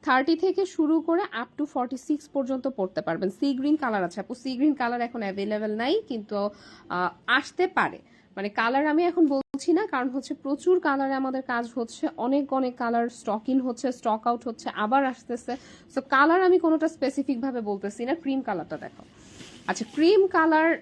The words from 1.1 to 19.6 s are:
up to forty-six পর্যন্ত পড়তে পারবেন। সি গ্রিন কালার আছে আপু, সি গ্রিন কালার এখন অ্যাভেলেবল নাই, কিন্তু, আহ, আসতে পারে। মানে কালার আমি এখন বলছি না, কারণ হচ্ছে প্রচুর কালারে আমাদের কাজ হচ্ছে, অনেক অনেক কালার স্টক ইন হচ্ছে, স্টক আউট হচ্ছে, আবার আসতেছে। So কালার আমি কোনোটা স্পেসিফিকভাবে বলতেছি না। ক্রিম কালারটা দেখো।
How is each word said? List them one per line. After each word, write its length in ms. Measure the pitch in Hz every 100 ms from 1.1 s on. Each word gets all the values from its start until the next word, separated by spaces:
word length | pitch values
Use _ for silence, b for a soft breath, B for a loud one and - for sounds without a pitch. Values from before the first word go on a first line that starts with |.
| 339 415 226
up 100 | 240 -
to 60 | 294
forty-six 460 | 277 247 262 - 294 - 277
পর্যন্ত 300 | 254 262 262 262
পড়তে 240 | 190 - -
পারবেন। 220 | 165 185 190
সি 100 | 277 262
গ্রিন 180 | 277 302
কালার 200 | 262 208 175
আছে 120 | -
আপু, 100 | 190 254
সি 100 | 262 247
গ্রিন 160 | 294 285
কালার 200 | 240 240 233
এখন 140 | 240 202
অ্যাভেলেবল 460 | 196 196 214 214 214
নাই, 120 | 247 403 -
কিন্তু, 280 | 233 208 208 208 B B B B 175
আহ, 160 | 180 - - 254
আসতে 280 | - - 359 320
পারে। 220 | 175 - - b b -
মানে 140 | 202 208
কালার 260 | 226 269 302
আমি 100 | 302 349
এখন 120 | 349 311 269
বলছি 360 | - 277 - 339
না, 60 | 427
কারণ 160 | 269 254 262
হচ্ছে 180 | 262 285
প্রচুর 320 | 269 285 359 370 339
কালারে 300 | 277 269 269
আমাদের 220 | 262 262 262
কাজ 120 | 240 240 254
হচ্ছে, 260 | 233 - 311 - 240
অনেক 200 | 277 285 269
অনেক 140 | 254 247
কালার 240 | 233 233 240 240
স্টক 240 | - 214 220
ইন 60 | 262 254
হচ্ছে, 200 | 233 262 254
স্টক 220 | 240 214 233
আউট 120 | 240 240
হচ্ছে, 200 | 226 - -
আবার 180 | 214 262 269
আসতেছে। 400 | 254 - 240 - 254 B B B
So 60 | - -
কালার 280 | 269 294 349 370
আমি 100 | 359 339
কোনোটা 220 | 320 311 320
স্পেসিফিকভাবে 680 | 262 277 277 247 269 247 208
বলতেছি 320 | 196 202 208 240
না। 40 | 330
ক্রিম 180 | 269 269 254
কালারটা 300 | 190 151 151
দেখো। 200 | - - - - B B B B